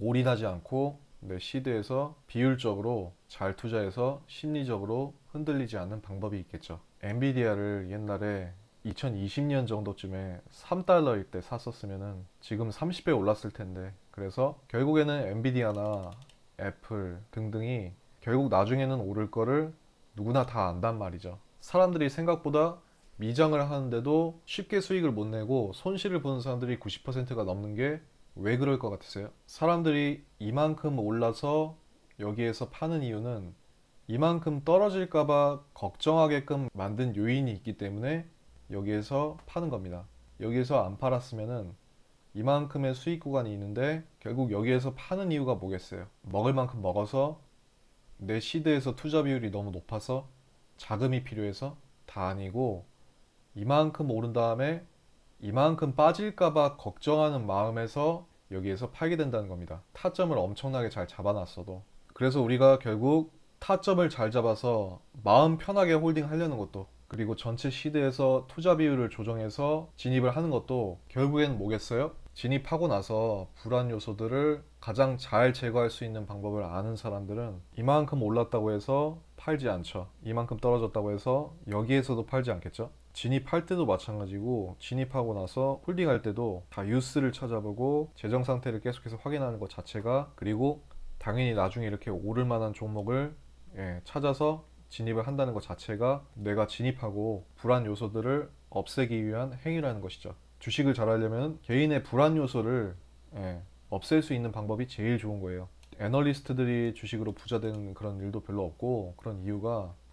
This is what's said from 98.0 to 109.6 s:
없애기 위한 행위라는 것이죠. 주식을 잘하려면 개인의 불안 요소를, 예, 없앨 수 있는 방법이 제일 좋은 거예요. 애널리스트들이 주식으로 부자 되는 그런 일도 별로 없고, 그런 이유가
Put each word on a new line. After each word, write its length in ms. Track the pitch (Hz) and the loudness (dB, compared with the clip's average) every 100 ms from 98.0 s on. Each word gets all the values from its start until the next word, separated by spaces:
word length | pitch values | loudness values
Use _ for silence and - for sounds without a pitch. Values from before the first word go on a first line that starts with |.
| 113 110 113 143 147 - - | -4 -2 0 -2 -4 -12 -8
없애기 560 | - 98 - 127 117 107 | -6 -4 -2 0 0 -2
위한 320 | 110 131 127 | -2 -4 -6
행위라는 360 | 160 165 147 110 | -4 -2 -2 -4
것이죠. 340 | 95 - 92 95 - - | -8 -10 -12 -14 -18 -12
주식을 360 | - 113 139 | -4 2 2
잘하려면 640 | 127 110 113 110 113 147 160 | 4 4 4 2 0 -2 -6
개인의 400 | - 120 151 143 | 0 2 4 2
불안 340 | - 120 151 160 | 2 4 4 4
요소를, 600 | 139 127 110 123 104 90 - - - 127 | 2 0 0 0 -2 -6 -16 -20 -16 -8
예, 260 | 95 87 92 - - | -8 -8 -12 -20 -8
없앨 320 | 98 - 156 | -8 2 2
수 100 | 151 | 4
있는 200 | 127 117 | -2 -2
방법이 360 | 110 107 110 127 | -4 -4 -4 -4
제일 300 | - 107 120 | -2 0 0
좋은 220 | 107 104 | -2 -6
거예요. 280 | 95 90 90 - - - | -6 -6 -10 -16 -20 -6
애널리스트들이 960 | 104 131 143 143 - 127 123 120 117 | 0 2 2 0 -2 0 2 2 0
주식으로 380 | 110 107 110 107 | -2 -6 -4 -4
부자 280 | 98 - 117 | -6 -4 -4
되는 320 | 110 107 101 | -2 -4 -8
그런 260 | 95 107 98 | -8 -8 -6
일도 220 | 98 104 | -6 -6
별로 240 | - 101 | -4 -4
없고, 500 | 92 82 120 123 90 87 | -4 -4 -2 -2 -4 -10
그런 240 | - 101 | -10 -8
이유가 520 | 95 104 | -6 -4